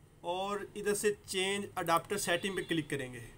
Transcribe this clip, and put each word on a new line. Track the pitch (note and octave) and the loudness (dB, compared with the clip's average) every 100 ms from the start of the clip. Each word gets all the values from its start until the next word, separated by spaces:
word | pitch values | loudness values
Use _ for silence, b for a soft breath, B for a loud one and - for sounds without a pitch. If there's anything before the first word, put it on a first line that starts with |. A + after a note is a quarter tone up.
| - - E3+ | -20 -10 -4
और | F#3 G3 G3+ G3 G#3 | -2 0 -2 -6 -4
इधर | G3+ | 0
से | G3+ G#3+ G#3 - | 2 2 0 -2
change | F#3+ F#3+ G3+ G3 - | 0 2 2 -2 -2
adapter | E3+ E3 - G3 | 4 4 4 -2
setting | - E3+ G3 F#3 | 2 2 2 -2
पे | |
click | E3 E3 D3+ | 0 0 0
करेंगे। | C#3 B2+ B2 A2+ | -2 -4 -8 -12